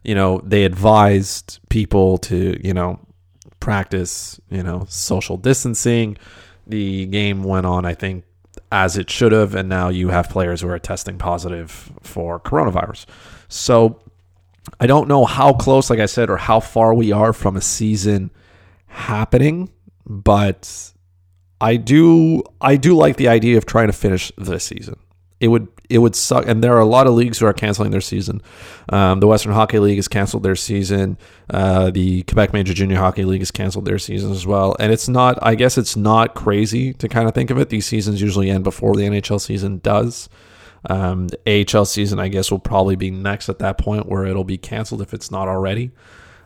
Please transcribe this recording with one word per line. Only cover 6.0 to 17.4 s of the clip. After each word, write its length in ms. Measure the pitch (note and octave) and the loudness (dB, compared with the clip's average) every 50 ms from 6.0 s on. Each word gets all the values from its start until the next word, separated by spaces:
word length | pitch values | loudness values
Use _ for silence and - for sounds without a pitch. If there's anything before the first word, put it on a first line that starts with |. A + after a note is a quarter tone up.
| A2+ G#2+ G#2 - - - - - - - _ _ _ - | -2 -4 -6 -10 -16 -20 -20 -20 -20 -20 _ _ _ -10
The 380 | A2 G#2+ G2+ G2 F#2+ F#2+ F#2+ | -8 -6 -6 -4 -4 -6 -6
game 380 | F#2+ F#2+ G#2 G#2 G#2 G2+ G2 F#2+ | -4 -4 -2 -2 -2 -2 -4 -4
went 220 | F#2+ G2 F#2 F2+ | -2 -2 -2 0
on, 200 | F#2 F2+ F2+ F2+ | -2 -2 -2 -2
I 80 | F2 E2+ | -4 -6
think, 320 | - - F#2+ F#2+ F2+ F2 _ _ _ _ _ _ - - - - | -6 -8 -8 -8 -10 -14 _ _ _ _ _ _ -20 -12 -6 -2
as 240 | G2+ F#2+ F#2 F2 G#2 | -2 -2 0 -2 -4
it 120 | F#2 - | -6 -6
should 220 | - - B2 A2+ | -2 2 2 4
have, 240 | G#2+ A2 G#2+ G2 G2+ | 4 4 2 2 -2
and 140 | G2 F#2+ F#2 | -4 -4 -4
now 180 | F#2 F#2 F2+ F2+ | -2 -2 -2 -2
you 220 | F2+ F2+ F2+ F2+ | -2 -2 -2 0
have 200 | F2+ F2+ F2 - | 0 0 -2 -2
players 300 | - G2 F#2 F2 F2 E2 | -2 -4 -4 -4 -4 -6
who 80 | F2+ F2 | -6 -6
are 100 | F2 E2+ | -8 -8
testing 380 | - - F2+ F2+ - - F#2+ F#2 | -8 -10 -10 -10 -10 -10 -10 -8
positive 760 | F#2 F#2+ F2 F2 F2 F2 F2 E2+ E2 E2 - - - - - - | -6 -4 -4 -4 -6 -8 -10 -10 -12 -14 -18 -20 -20 -20 -20 -20
for 380 | - - - F2+ E2+ E2+ E2+ F2 | -20 -14 -10 -8 -8 -8 -8 -10
coronavirus. 640 | - - - D3+ D#3+ A#2 F2+ F2+ - - - - - - - - - - - - _ - | -8 -4 -2 -2 0 0 -2 -2 -4 -6 -8 -14 -20 -20 -20 -20 -20 -20 -20 -20 _ -16
So 520 | - - - - B2 A#2 A2+ A2+ A2+ - _ - - _ _ _ _ _ _ _ _ _ - - - - | -14 -6 0 2 4 6 6 4 2 -2 _ -20 -20 _ _ _ _ _ _ _ _ _ -20 -18 -6 0
I 80 | - A#2+ | 2 4
don't 220 | C3+ D3+ C#3 C3 | 4 4 4 4
know 160 | C#3+ C#3 B2+ | 4 4 4
how 260 | G#2+ - C3 C3+ C#3 C3+ | 4 2 4 4 4 4
close, 360 | B2 - C3 C3+ C3+ C3 - | 4 2 4 4 4 4 2
like 100 | B2 A2+ | 2 0
I 60 | G#2+ | 0
said, 240 | G2 - - A#2 A2 | 0 0 0 0 0
or 80 | G2+ F2 | 0 -2
how 240 | - - A2+ A2+ | 0 2 2 2
far 320 | A2 - - A2+ A2+ A2+ A2+ | 2 0 0 2 4 4 4
we 180 | A#2 A#2 G#2+ | 4 2 2
are 220 | G2+ G#2 G#2+ A2+ A2 | 2 2 2 2 2
from 240 | - | 0